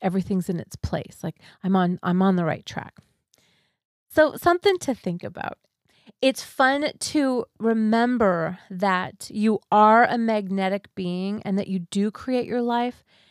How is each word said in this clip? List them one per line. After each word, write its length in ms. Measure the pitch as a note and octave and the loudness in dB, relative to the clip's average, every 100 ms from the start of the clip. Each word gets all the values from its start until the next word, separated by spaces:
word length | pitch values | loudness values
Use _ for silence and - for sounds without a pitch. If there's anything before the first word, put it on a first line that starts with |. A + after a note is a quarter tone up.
everything's 460 | F#3+ F#3+ - F#3+ F3 | -2 -2 -2 -2 -2
in 100 | F3 | -6
its 160 | - - | -8 -8
place. 460 | - D#3+ - - | -6 -6 -8 -10
Like, 140 | E3+ - - _ | -12 -12 -18 _
I'm 120 | F#3 F#3+ | 0 2
on, 240 | F3 F3+ | 2 0
I'm 180 | - F3+ | -2 2
on 140 | F#3+ F#3 | 2 2
the 100 | E3 | 0
right 180 | - | -4
track. 360 | - - - - _ _ _ _ _ _ _ _ _ _ _ | -8 -12 -12 -16 _ _ _ _ _ _ _ _ _ _ _
So 280 | - D4+ - | 2 2 2
something 420 | F4 F4 G#4 F#4 | 2 2 2 0
to 140 | - | -2
think 300 | A3+ F#3+ F3 | -6 -6 -8
about. 340 | - - - - _ _ _ _ _ _ | -10 -10 -12 -12 _ _ _ _ _ _
It's 220 | C4 - | 0 0
fun 480 | - - C4 C#4+ D4 - | -4 0 2 2 -2 -6
to 460 | - D4+ C4+ B3 - - | -4 0 0 -2 -4 -6
remember 1000 | A3 A3+ G#3+ A3+ A#3+ B3 G#3 E3+ D#3+ F3+ - | -2 0 2 2 2 2 2 2 -2 -6 -12
that 600 | F#3 G3 F#3 F#3 - - | -4 0 0 -4 -12 -10
you 280 | G#3+ G#3+ G#3+ - | -2 0 0 2
are 320 | G#3 G#3+ A3+ | 6 8 8
a 140 | A#3+ A#3 | 6 2
magnetic 760 | A3+ G#3+ G3 G3 F#3+ G3 - | 0 -2 -2 -2 -2 -4 -6
being 480 | - F3+ F3+ F#3+ G#3 | -8 -6 -4 -4 -6
and 140 | - G3 | -4 -4
that 100 | - | -2
you 120 | F#3+ | -6
do 320 | E3+ G3+ G#3 | -4 -2 -2
create 340 | - - B3+ - | -4 -4 -2 -2
your 160 | B3 | -2
life, 420 | A#3+ A#3+ A#3+ - _ _ _ | -2 -2 -2 -6 _ _ _